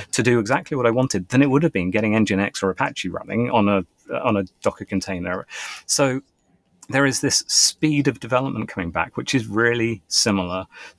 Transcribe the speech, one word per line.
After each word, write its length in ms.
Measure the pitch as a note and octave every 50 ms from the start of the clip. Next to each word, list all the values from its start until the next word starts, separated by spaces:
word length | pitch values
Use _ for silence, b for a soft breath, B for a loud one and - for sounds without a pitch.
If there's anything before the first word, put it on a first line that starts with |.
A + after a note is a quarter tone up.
| G#2+ - -
to 100 | - A2+
do 160 | B2 A#2+ A#2
exactly 380 | G#2 G#2+ C3 D#3+ F3 - D3+ C3
what 80 | A#2+
I 40 | A#2
wanted 380 | A2+ B2 C3 C3 - F#2+ F2+ -
than 140 | - B2+
it 80 | C#3+ C#3
would 140 | B2+ D3 E3+
have 100 | D#3 -
been 180 | G2 F2 F#2
getting 220 | F#2 G#2+ A2 G#2+ G#2+
Nginx 500 | A2 G#2+ - G#2 F#2+ G2+ - - - -
or 60 | F#2+
Apache 400 | F#2 - C3+ D3 - - - F#2
running 420 | E2+ - - - G2 A2 A#2+ B2
on 160 | - A2+ G2+ G#2
a, 180 | G2+ F#2+ F2+ - _ _ _ - - - C#3+
on 140 | B2 G#2+ G2
a 80 | G2 - - _
Docker 240 | - G2 - - G2+
container. 600 | - G#2 G2 - - F#2+ F2 F2 F2+ F2+ F#2+ - B B B B B B B B
So 360 | - - - C#3+ C3+ B2+ C3+ - _ _ _ _ _ _ _ _ _ _ _ - -
there 180 | A2 C3+ C#3+
is 140 | C3+ A#2+ -
this 240 | - C3+ - - - -
speed 600 | - - - - - - D#3+ D#3 D3+ C#3+ C#3 -
of 140 | A2+ -
development 480 | - A2 B2+ B2+ C3+ C3+ - A2 G#2 -
coming 200 | - G2 F2+ E2+
back, 280 | D#2+ E2+ E2 - - -
which 180 | - - -
is 120 | B2+ A2 A2
really 540 | G2+ A2 A#2 A#2 A#2+ A#2+ A2+ A#2 A2+ F#2 - _
similar 580 | - - - A#2 G2+ G2 F2+ F2 F2+ F#2 - B B B B B B